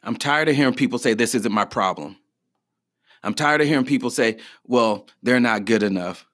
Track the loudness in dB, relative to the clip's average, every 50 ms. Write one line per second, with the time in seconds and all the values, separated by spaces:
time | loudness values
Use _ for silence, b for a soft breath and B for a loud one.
0 | _ -8 -8 -6 -2 -2 0 0 2 0 2 2 2 2 2 0 -2 -2 -2 -2
1 | 0 0 0 2 0 0 0 -2 -2 -2 0 -2 -2 -2 -2 -2 0 0 -2 -4
2 | -8 -14 -16 _ _ _ _ _ _ _ _ _ _ _ _ _ _ _ _ _
3 | b b b b b -8 -6 -2 0 0 2 2 2 2 2 0 0 0 0 -2
4 | -2 -4 -2 0 0 0 0 -4 B B B B B 0 2 2 2 2 0 -2
5 | -6 b b b -2 0 2 2 4 2 0 0 0 0 2 2 2 0 0 -2
6 | -4 -6 -10 -12 -16 _